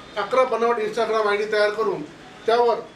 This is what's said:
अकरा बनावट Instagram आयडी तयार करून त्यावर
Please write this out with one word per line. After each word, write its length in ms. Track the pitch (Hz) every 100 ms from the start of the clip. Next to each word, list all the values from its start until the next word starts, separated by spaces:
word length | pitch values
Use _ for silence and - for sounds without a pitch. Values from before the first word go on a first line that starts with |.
| - 214
अकरा 280 | 202 254
बनावट 320 | 247 226 233 233
Instagram 500 | 214 233 214 220 208
आयडी 160 | 202 214
तयार 180 | 214 208
करून 320 | 214 208 156 151 - - - -
त्यावर 280 | 240 240 214 -